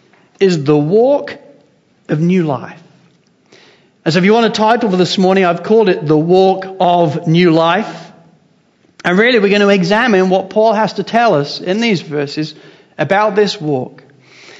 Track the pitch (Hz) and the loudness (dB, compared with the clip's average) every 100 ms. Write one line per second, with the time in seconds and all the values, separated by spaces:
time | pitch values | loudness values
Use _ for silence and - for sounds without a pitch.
0 | _ _ _ _ 196 165 139 151 147 208 | _ _ _ _ 0 0 0 0 2 2
1 | 254 285 - - - _ _ _ _ _ | 2 0 -4 -14 -20 _ _ _ _ _
2 | - 156 170 185 160 123 107 - - _ | -6 -2 0 0 -2 -6 -10 -20 -20 _
3 | _ _ _ _ _ - _ _ _ _ | _ _ _ _ _ -20 _ _ _ _
4 | 170 170 190 226 220 - 214 233 226 185 | -4 0 2 2 2 0 0 0 0 0
5 | 175 - 185 190 180 175 - 220 202 - | 0 0 2 2 0 -2 0 2 2 0
6 | 151 151 165 185 190 185 - - 180 175 | 0 0 2 2 2 0 -6 -2 0 2
7 | 170 156 160 165 180 160 165 185 220 - | 0 -2 0 2 2 2 2 0 -4 -12
8 | - - _ _ _ _ _ _ _ - | -20 -20 _ _ _ _ _ _ _ -8
9 | 175 180 233 240 196 208 202 202 170 208 | -2 2 2 2 2 2 2 2 2 0
10 | 247 190 190 185 190 214 220 208 208 - | 2 2 2 -2 -2 0 0 0 -2 -4
11 | 165 226 233 151 143 - 180 208 233 170 | -4 0 2 2 -2 -8 -6 -2 0 -2
12 | - 147 143 151 156 - - - _ - | -4 -6 -6 -6 -10 -12 -20 -20 _ -8
13 | 143 196 214 196 202 - 151 135 123 - | -2 0 0 0 -2 -2 -6 -6 -6 -16
14 | - _ _ - - - | -20 _ _ -20 -20 -20